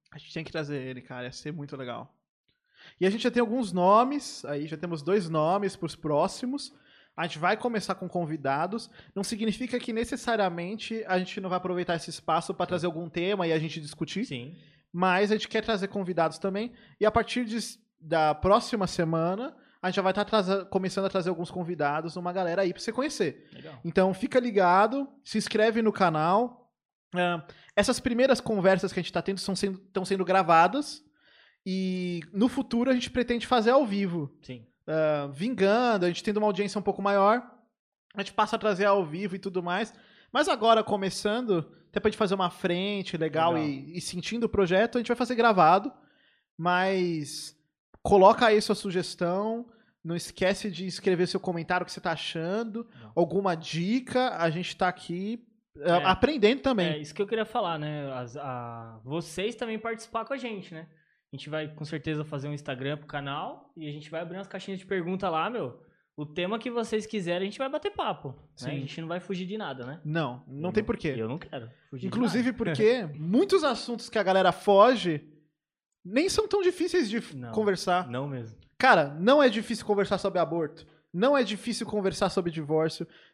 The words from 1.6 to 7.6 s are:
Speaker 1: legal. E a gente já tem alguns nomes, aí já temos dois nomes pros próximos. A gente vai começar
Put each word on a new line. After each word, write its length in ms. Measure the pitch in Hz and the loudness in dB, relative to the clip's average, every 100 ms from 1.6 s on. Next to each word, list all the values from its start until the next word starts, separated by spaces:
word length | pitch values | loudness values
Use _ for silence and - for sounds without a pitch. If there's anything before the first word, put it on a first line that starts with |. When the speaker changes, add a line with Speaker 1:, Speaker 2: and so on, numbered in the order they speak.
| 143 135 | -10 -10
Speaker 1:
legal. 360 | 123 117 - _ _ _ _ _ _ _ - - | -10 -10 -14 _ _ _ _ _ _ _ -14 0
E 60 | 190 | 0
a 40 | |
gente 120 | 220 | 2
já 80 | 240 | 0
tem 100 | 240 | 2
alguns 320 | 226 254 202 | 0 0 -2
nomes, 720 | 175 180 220 262 285 - - | 2 6 6 4 -2 -8 -12
aí 220 | - 147 156 | -8 -6 -6
já 100 | 156 | -8
temos 240 | 175 160 | -6 -4
dois 280 | 147 208 165 | 0 0 2
nomes 460 | 156 156 196 190 - | 0 2 0 -2 -6
pros 200 | 139 - | -10 -6
próximos. 760 | 151 147 196 - 247 277 - _ _ _ _ - | 0 2 2 -2 -6 -6 -10 _ _ _ _ -8
A 60 | 165 | -6
gente 120 | 151 | -2
vai 180 | 180 | 0
começar 380 | 214 | 0